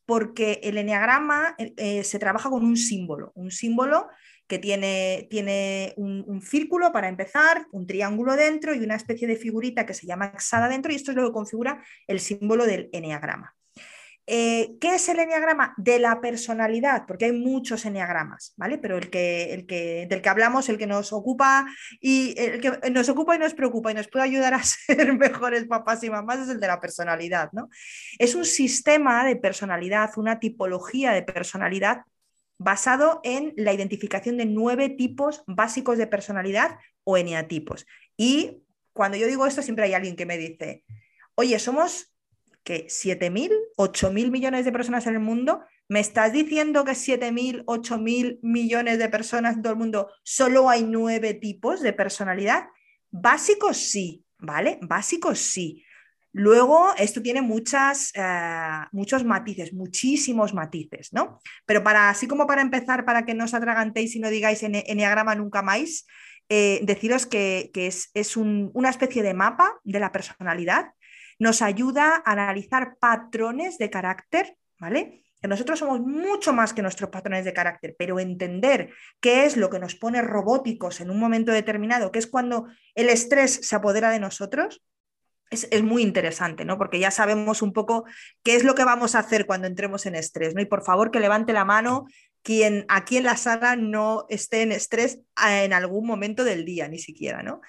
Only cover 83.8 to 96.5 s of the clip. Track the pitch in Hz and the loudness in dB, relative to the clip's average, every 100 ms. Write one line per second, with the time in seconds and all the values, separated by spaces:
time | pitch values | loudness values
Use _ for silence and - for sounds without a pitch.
83.8 | 202 202 226 226 196 - 196 262 392 - | 2 2 2 0 -4 -8 -6 -4 -4 -6
84.8 | _ _ _ _ _ _ _ 226 - 220 | _ _ _ _ _ _ _ -8 0 2
85.8 | 214 233 214 180 170 160 175 160 160 190 | 4 2 2 2 -2 -2 -4 -4 -6 -4
86.8 | 190 180 190 190 208 214 214 214 202 220 | -2 0 0 2 2 2 0 0 0 0
87.8 | 214 226 226 - - _ 233 240 262 262 | 0 -2 -2 -18 -20 _ 2 6 6 6
88.8 | 254 240 233 240 220 220 202 185 185 180 | 4 4 4 2 2 0 2 -2 -4 -4
89.8 | 196 196 196 165 160 160 160 175 202 196 | -4 -4 -6 -6 -8 -4 -2 -2 -2 -2
90.8 | - 185 226 233 202 214 226 214 190 208 | 4 4 4 4 4 4 2 2 4 4
91.8 | 240 262 269 _ _ _ - 220 214 202 | 4 -2 -6 _ _ _ 0 4 4 2
92.8 | 202 196 - 247 247 240 247 226 247 240 | 0 0 2 2 2 0 0 2 2 0
93.8 | 220 214 214 220 - 214 - 226 226 202 | 0 0 0 -2 -4 -8 -2 0 0 -2
94.8 | - 226 240 247 _ - 208 202 196 185 | -2 0 0 -2 _ 0 2 4 4 2
95.8 | 180 196 233 208 208 214 247 | 0 -4 -4 -4 -4 0 0